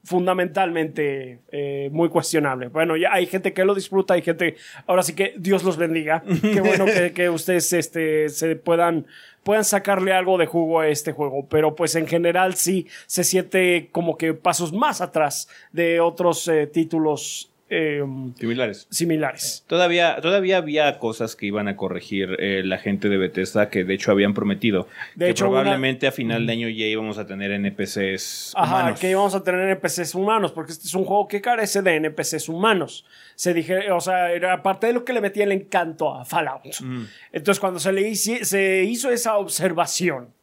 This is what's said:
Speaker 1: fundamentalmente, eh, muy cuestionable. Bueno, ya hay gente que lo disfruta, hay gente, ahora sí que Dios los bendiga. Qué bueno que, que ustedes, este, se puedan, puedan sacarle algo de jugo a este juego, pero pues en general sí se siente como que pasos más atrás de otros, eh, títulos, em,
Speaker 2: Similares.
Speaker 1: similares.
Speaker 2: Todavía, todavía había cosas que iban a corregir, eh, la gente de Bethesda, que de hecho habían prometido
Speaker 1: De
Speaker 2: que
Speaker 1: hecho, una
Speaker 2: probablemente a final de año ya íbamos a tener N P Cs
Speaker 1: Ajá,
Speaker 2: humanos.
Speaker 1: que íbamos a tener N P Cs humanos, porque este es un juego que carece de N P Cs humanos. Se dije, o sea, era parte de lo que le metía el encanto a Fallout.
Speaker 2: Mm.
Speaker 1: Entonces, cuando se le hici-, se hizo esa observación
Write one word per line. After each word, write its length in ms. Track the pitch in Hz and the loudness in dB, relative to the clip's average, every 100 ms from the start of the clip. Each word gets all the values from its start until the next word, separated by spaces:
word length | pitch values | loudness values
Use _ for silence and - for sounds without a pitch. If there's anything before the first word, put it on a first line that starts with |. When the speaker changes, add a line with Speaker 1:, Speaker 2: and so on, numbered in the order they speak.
Speaker 1:
fundamentalmente, 1400 | - 180 180 185 180 156 185 165 156 139 147 139 127 120 _ | 0 0 2 0 0 0 0 0 -2 -2 -2 -4 -8 -16 _
eh, 380 | 147 143 139 139 | -8 -6 -6 -6
muy 180 | 151 170 | 0 2
cuestionable. 580 | 170 147 160 143 131 123 | 2 0 0 0 -2 -4
Bueno, 280 | 151 170 160 | 0 0 2
ya 160 | 180 | 2
hay 120 | 190 180 | 2 0
gente 280 | 190 185 | 0 -2
que 120 | 185 190 | 2 2
lo 100 | 196 | 2
disfruta, 380 | 185 190 190 | 0 0 2
hay 80 | 180 | 2
gente, 340 | 170 165 170 - - - - | 2 0 0 -2 -20 -14 0
ahora 160 | 185 | 2
sí 100 | 165 | 2
que 200 | 156 196 196 | 0 -2 -2
Dios 260 | 180 196 | 2 2
los 140 | 185 160 | 2 0
bendiga. 460 | 170 165 151 160 196 175 | 0 0 0 -2 2 0
Qué 200 | 208 208 | 2 4
bueno 240 | 202 190 196 | 4 4 4
que, 260 | 185 175 | 4 0
que 160 | 175 175 | 2 0
ustedes, 440 | 165 175 180 - | 0 0 0 2
este, 560 | 175 165 165 160 156 151 | 0 0 -2 0 2 0
se 260 | 143 165 156 | 0 -2 -2
puedan, 520 | - 170 170 165 - - - _ | 2 4 4 2 -4 -18 -20 _
puedan 220 | - 214 208 | 0 2 4
sacarle 480 | 202 196 196 190 | 0 2 0 4
algo 240 | 185 185 185 | 2 4 4
de 80 | 160 | 4
jugo 340 | 170 160 165 | 2 2 2
a 80 | 156 | 2
este 240 | 147 - | 0 -4
juego, 360 | 139 143 135 139 | -4 -4 -4 0
pero 260 | 156 156 151 | 2 2 2
pues 200 | 165 165 | 0 0
en 120 | 160 | 0
general 480 | 170 170 175 185 185 | 2 2 4 2 0
sí 320 | - 190 156 - - | 0 0 -2 -14 -8
se 160 | - | -2
siente 680 | 175 185 185 190 180 175 147 | 0 0 0 2 2 2 -2
como 260 | - 170 156 | -4 -2 -2
que 160 | 160 | -2
pasos 380 | 156 185 170 175 | 0 0 0 -2
más 280 | 180 294 285 | 0 0 0
atrás 480 | - 165 147 - - - - | -4 0 0 -2 -12 -18 -10
de 260 | 156 170 170 | -2 2 4
otros, 480 | 170 170 175 165 170 | 2 2 0 0 0
eh, 180 | 160 147 | 0 2
títulos, 840 | 165 160 165 156 143 - - - _ _ | 0 0 0 0 0 -6 -12 -14 _ _
em, 640 | 185 156 147 139 135 131 123 | -2 -2 -2 -4 -6 -10 -6
Speaker 2:
Similares. 520 | 113 120 117 101 - | -4 -2 -2 -4 -8
Speaker 1:
similares. 760 | - 170 156 147 - - - _ | -4 0 0 -2 -4 -8 -10 _
Speaker 2:
Todavía, 500 | 165 180 175 170 - | 2 2 4 2 2
todavía 360 | 160 196 185 185 | 0 2 2 0
había 400 | 156 151 147 143 | 2 2 2 0
cosas 380 | 117 110 113 - | -6 -4 -6 -4
que 100 | 104 | -4
iban 220 | 104 101 | -2 -4
a 80 | 98 | -4
corregir, 600 | 95 90 - 98 92 95 | -6 -6 -6 -2 -2 -2
eh, 240 | 98 95 95 | 0 0 0
la 140 | 92 | -2
gente 300 | - 98 104 | -2 0 2
de 80 | 98 | 2
Bethesda, 520 | 92 92 92 107 104 | 0 -2 -2 0 2
que 140 | 101 | 0
de 100 | 92 | 0
hecho 180 | 98 - | 0 2
habían 220 | 101 101 | 4 4
prometido 540 | 101 104 98 117 95 - - - | 2 0 0 2 0 -2 -12 -16
Speaker 1:
De 120 | - 175 | -2 0
Speaker 2:
que 60 | |
Speaker 1:
hecho, 120 | 175 196 | 2 2
una 140 | 135 | 2
Speaker 2:
probablemente 460 | 135 135 131 131 135 | 2 2 0 0 -2
a 40 | |
final 360 | 135 117 117 117 | -2 -4 -2 -2
de 60 | |
año 140 | 117 117 | -4 -4
ya 180 | 110 107 | -4 -2
íbamos 320 | 110 110 104 | -2 -4 -8
a 80 | 101 | -10
tener 240 | 98 101 | -6 -4
N 200 | 101 101 | -2 -2
P 140 | 98 95 | -4 -6
Cs 680 | - 98 95 - - - 190 | -2 -2 -4 -8 -10 -8 -2
Speaker 1:
Ajá, 180 | 170 - | 2 2
Speaker 2:
humanos. 200 | 165 - | 0 0
Speaker 1:
que 120 | 185 | 0
íbamos 240 | 190 202 196 | 2 2 0
a 80 | |
tener 180 | 190 180 | -2 0
N 140 | 190 190 | 0 0
P 120 | 175 | -2
Cs 280 | 180 170 180 | -4 -6 -2
humanos, 360 | 202 220 175 | 0 2 0
porque 200 | - 147 | -4 -12
este 160 | 165 - | -12 -6
es 80 | 185 | -4
un 100 | 190 | 0
juego 220 | 196 202 | 0 0
que 140 | 202 | -4
carece 420 | 220 240 208 202 | -2 -2 0 0
de 100 | 190 160 | 2 2
N 140 | 156 | 0
P 140 | 156 | -4
Cs 260 | 147 156 - | -6 -6 -6
humanos. 560 | 165 214 202 143 - _ - - - | 0 2 2 0 -10 _ -20 -20 -4
Se 180 | 175 | -2
dije, 380 | 170 160 185 202 | 0 0 -2 0
o 100 | 180 | 0
sea, 300 | 170 185 175 | 2 0 2
era 320 | 175 180 180 | 0 0 0
parte 240 | 190 190 226 | 0 0 0
de 60 | |
lo 120 | 240 247 | 0 -2
que 80 | |
le 80 | 247 | -2
metía 220 | 202 202 | -2 0
el 80 | 202 | 0
encanto 600 | 196 196 190 170 156 151 135 | 0 0 -2 -2 -2 -4 -4
a 100 | 123 | -4
Fallout. 560 | 165 147 135 135 - | -2 -2 -6 -12 -12
Speaker 2:
Mm. 220 | 127 127 107 - - | -8 -8 -10 -16 -10
Speaker 1:
Entonces, 260 | 170 160 196 | -4 0 0
cuando 200 | 190 180 | 0 -2
se 120 | 156 | -2
le 80 | 196 | 0
hici-, 420 | 208 208 208 240 190 | 0 -2 -2 -2 -2
se 360 | 196 196 190 | 0 2 2
hizo 280 | 190 233 262 | 0 0 -2
esa 260 | 240 233 214 | 0 0 0
observación 960 | 190 - 185 165 165 - 175 135 120 _ | -2 -2 -2 0 0 0 -2 -2 -10 _